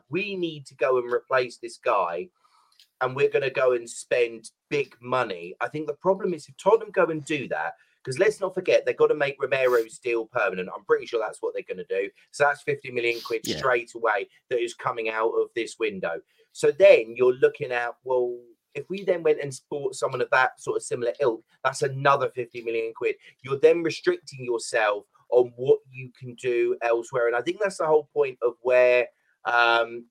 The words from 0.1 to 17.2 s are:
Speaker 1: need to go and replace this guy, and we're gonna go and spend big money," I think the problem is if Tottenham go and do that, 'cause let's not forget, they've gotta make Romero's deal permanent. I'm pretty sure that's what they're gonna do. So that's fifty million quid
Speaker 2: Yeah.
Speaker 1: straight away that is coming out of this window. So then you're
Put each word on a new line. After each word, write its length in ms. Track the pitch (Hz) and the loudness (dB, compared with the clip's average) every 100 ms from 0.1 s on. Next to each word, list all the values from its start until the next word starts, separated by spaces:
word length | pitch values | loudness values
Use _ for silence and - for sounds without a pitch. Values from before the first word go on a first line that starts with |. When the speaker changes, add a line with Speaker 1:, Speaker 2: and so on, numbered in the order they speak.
| 165 202 190 | -6 -6 -6
Speaker 1:
need 320 | 170 151 139 | -6 -8 -12
to 80 | - | -2
go 220 | 139 127 | 0 0
and 120 | 120 | 0
replace 460 | 120 - 131 127 - | -4 0 -2 -2 -6
this 200 | 117 - | -16 -6
guy, 460 | 127 104 85 87 92 _ _ _ _ _ _ - | -2 0 0 -4 -10 _ _ _ _ _ _ -4
and 140 | 127 131 | -4 0
we're 120 | 143 | 2
gonna 200 | 143 135 | 2 0
go 220 | 135 127 | 0 2
and 160 | 123 117 | 2 -4
spend 600 | - - 123 117 113 - _ - | -12 -2 0 0 -4 -18 _ -6
big 260 | 147 135 - | -4 -4 -8
money," 540 | 120 127 117 90 87 - | -4 -2 -2 -6 -12 -8
I 60 | 120 | -8
think 200 | 151 156 | -6 -8
the 80 | - | -2
problem 360 | 180 190 196 | 0 0 -2
is 140 | 156 - | -6 -10
if 80 | - | -2
Tottenham 340 | 190 220 220 | 4 4 4
go 140 | 190 165 | 0 2
and 200 | 160 143 | 0 -4
do 220 | 147 107 | -4 -4
that, 260 | 80 80 - _ _ | -4 -6 -8 _ _
'cause 160 | - 131 | -6 0
let's 200 | 214 - | 2 0
not 140 | 190 | -4
forget, 320 | 185 185 113 123 | -4 2 2 2
they've 100 | 120 | 2
gotta 200 | 156 151 | 2 2
make 260 | 139 - | -2 -2
Romero's 560 | 131 135 127 120 113 - | -2 2 4 2 0 -4
deal 300 | 120 117 113 | -4 -2 -2
permanent. 420 | 117 98 92 90 | -2 -2 -2 -8
I'm 120 | 95 - | -6 0
pretty 220 | 151 117 | -2 0
sure 120 | 113 | -4
that's 220 | 107 117 | -4 -6
what 120 | 120 101 | -6 -6
they're 80 | - | -8
gonna 180 | 92 90 | -10 -6
do. 200 | 95 101 _ _ | -4 -4 _ _
So 120 | - | 0
that's 180 | 143 143 | 0 0
fifty 300 | - 139 131 | -4 -6 -6
million 280 | 123 117 117 | -4 -2 -4
quid 200 | - 113 - | -4 -6 -4
Speaker 2:
Yeah. 120 | 110 | -2
Speaker 1:
straight 360 | 135 123 117 113 | 0 0 -2 -4
away 340 | 113 104 95 _ - | -2 -2 -4 _ -6
that 100 | 123 | -4
is 140 | 120 - | -4 -6
coming 340 | 135 117 110 | -6 -4 -4
out 220 | 110 113 | -2 0
of 180 | 113 110 120 | 0 -2 -4
this 240 | 107 - | -6 -4
window. 420 | 110 95 87 82 - _ _ | -6 -4 -6 -6 -12 _ _
So 180 | - 151 | -2 0
then 440 | 143 196 151 113 | 6 8 8 2
you're 160 | 120 | 2